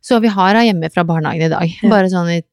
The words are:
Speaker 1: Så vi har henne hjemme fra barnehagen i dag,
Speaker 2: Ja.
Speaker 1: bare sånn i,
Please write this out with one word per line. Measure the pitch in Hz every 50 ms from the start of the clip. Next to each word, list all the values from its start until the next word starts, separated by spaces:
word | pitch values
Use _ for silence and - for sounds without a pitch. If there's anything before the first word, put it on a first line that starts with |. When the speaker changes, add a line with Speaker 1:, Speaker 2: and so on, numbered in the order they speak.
| _
Speaker 1:
Så | - 254 226 214
vi | 226
har | 202 196 185 185 208
henne | 226 233 226
hjemme | 196 170 160 160 _
fra | 180 170
barnehagen | 165 170 165 156 151 - 165 160
i | 160
dag, | 156 - - 165 170 - -
Speaker 2:
Ja. | 220
Speaker 1:
bare | 220 202 190
sånn | 185 185 180 170 170 170
i, | 170 160 _